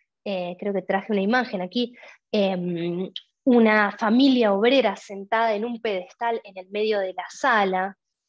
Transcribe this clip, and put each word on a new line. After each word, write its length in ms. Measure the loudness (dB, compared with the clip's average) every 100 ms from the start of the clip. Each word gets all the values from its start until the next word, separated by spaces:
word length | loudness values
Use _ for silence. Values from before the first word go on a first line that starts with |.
| _ _
eh, 320 | -10 -8 -8 -8
creo 140 | -6
que 100 | -4
traje 300 | -2 -4 -2
una 80 | -2
imagen 400 | 2 0 0 -6
aquí, 340 | -6 -4 -4 -6 -20 -20 _
em, 800 | 0 0 0 -4 -4 -4 -4 -6 -10 -20 _
una 460 | 4 6 6 4 2
familia 640 | 0 0 4 4 4 2
obrera 440 | 2 2 4 2 -2
sentada 580 | -10 -14 -4 -2 0
en 100 | -2
un 160 | -4 -6
pedestal 600 | -6 -6 -8 -8 -4 -4
en 120 | -8 -18
el 120 | -10
medio 300 | -4 -2 -2
de 120 | -4
la 120 | -6 -12
sala, 720 | -4 0 2 2 0 -4 -8 _ _